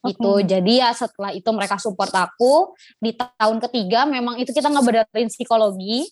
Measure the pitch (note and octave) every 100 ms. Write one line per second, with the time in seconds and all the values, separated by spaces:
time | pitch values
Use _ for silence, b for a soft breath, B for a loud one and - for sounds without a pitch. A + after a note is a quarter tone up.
0 | B3 - G#3 G3+ F#3+ F#3+ F3+ A#3+ B3 A#3+
1 | A3+ - G3 F#3+ G#3 A3+ G3 G3 A3+ F#3+
2 | F#3+ F#3+ F3 - B3 D4 F#4 B B B
3 | A3+ A3+ B3 _ A3 A3+ A#3+ B3 F#3 A3+
4 | C#4+ C4 A#3+ A#3+ B3+ B3+ D4 D4 B3 A3+
5 | G#3+ A3 A#3 - A#3 A3+ G#3+ F#3+ F#3+ A#3
6 | E4+